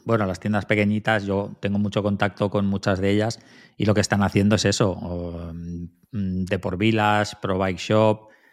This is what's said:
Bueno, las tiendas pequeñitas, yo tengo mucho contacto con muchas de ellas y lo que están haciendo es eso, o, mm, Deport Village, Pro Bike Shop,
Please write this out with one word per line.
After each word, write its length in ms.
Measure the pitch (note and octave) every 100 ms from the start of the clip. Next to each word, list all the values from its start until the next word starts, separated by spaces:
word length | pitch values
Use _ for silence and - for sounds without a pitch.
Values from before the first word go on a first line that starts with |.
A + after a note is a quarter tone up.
Bueno, 220 | - A2+ F#2+
las 120 | F2+
tiendas 280 | G#2 G#2 -
pequeñitas, 580 | G#2 G#2 G#2+ A2 A2
yo 320 | G2 G2 G2+ -
tengo 180 | G2+ G2+
mucho 240 | G#2 G#2+
contacto 480 | G2+ G2 G2+ - G2+
con 160 | G#2 G2
muchas 340 | G2 - F#2
de 100 | G2
ellas 300 | G#2 G#2+ - - - - -
y 100 | G2+
lo 80 |
que 80 | G#2
están 200 | G2+ G2+
haciendo 340 | G2 G2+ G2 G#2+
es 100 | G2+
eso, 240 | - G#2+
o, 600 | F2+ F2 F2 F2 E2+ E2+
mm, 920 | E2+ E2+ F2 E2+ - _ G#2 F#2+ F#2
Deport 340 | F#2 G2 - F2+
Village, 580 | A2 A2 G#2+ G#2 G#2 -
Pro 160 | F#2+ F#2+
Bike 200 | F#2+ F2+
Shop, 500 | - G#2+ A2 G#2+ - _ _